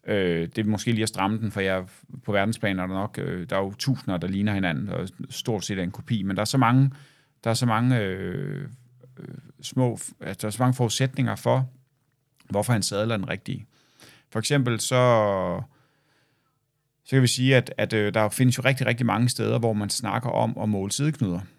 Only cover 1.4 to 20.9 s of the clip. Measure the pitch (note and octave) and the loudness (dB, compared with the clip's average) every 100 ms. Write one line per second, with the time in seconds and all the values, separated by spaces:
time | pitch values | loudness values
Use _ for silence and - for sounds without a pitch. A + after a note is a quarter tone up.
1.4 | A2 G2+ F#2+ F#2 F#2 - _ - - G2+ | -4 -2 -2 -2 -6 -16 _ -12 -2 0
2.4 | G2+ A2+ G#2 F#2 F#2 F#2+ G2+ - F2+ F2+ | 2 0 -2 -2 -2 -4 -4 -6 -6 -6
3.4 | E2+ F#2+ G2 G2+ - B2 - F2+ F2 G2 | -2 -2 -2 -4 -2 -2 -2 -4 -2 0
4.4 | G#2 G2+ F#2 D2 G2+ E2+ F#2+ - - - | 0 0 -2 -2 -4 -6 -8 -10 -12 -8
5.4 | - G#2+ - F#2+ F2 - - A2+ F#2+ F#2+ | -4 -4 -4 -4 -4 -8 -4 -2 -2 -2
6.4 | G#2+ C3+ A#2 C3 C3+ C3+ - _ _ _ | 0 4 6 6 4 0 -20 _ _ _
7.4 | A2+ A2+ B2 A2 B2 B2 G2 F#2 F#2+ F#2 | -2 0 2 2 2 2 0 -4 -4 -4
8.4 | F#2+ - - - _ _ - - - - | -6 -6 -10 -14 _ _ -20 -20 -18 -18
9.4 | - _ - B2+ B2 A2 - - - G2 | -20 _ -6 0 0 0 -10 -12 -12 -6
10.4 | G#2+ G#2 B2 B2+ A#2 - C3 B2+ A#2+ G#2 | -6 0 2 2 0 2 -2 0 -2 0
11.4 | A#2+ B2+ C3 - _ _ _ _ _ _ | 2 2 0 -8 _ _ _ _ _ _
12.4 | _ G2 G#2 A2+ - G2+ A2 A2 F#2+ F#2+ | _ -2 2 2 0 -2 -2 -2 -4 -6
13.4 | - - G#2 _ _ _ - - _ A2 | -6 -10 -12 _ _ _ -20 -20 _ -6
14.4 | - C#3+ B2 A2+ - B2+ B2 A2+ G#2 G2 | 0 2 2 -2 0 4 6 6 4 2
15.4 | F2+ F2+ G2+ _ _ _ _ _ _ _ | 0 -4 -8 _ _ _ _ _ _ _
16.4 | _ _ _ _ _ _ - C3+ B2 - | _ _ _ _ _ _ 0 4 4 4
17.4 | B2+ C3 A#2+ - G#2 A2 G#2 A2 G#2+ - | 6 6 4 -4 0 2 2 2 0 4
18.4 | B2+ A#2+ B2 B2+ A#2 A#2 A#2 G2+ B2 - | 2 4 0 0 0 0 0 2 0 0
19.4 | A2 A#2+ A2+ G#2 G2+ - A2 G#2 A#2+ - | 0 0 0 0 -2 -4 -4 -4 -2 -2
20.4 | A2+ - G#2+ G2+ G2 | -2 -2 -2 -2 -2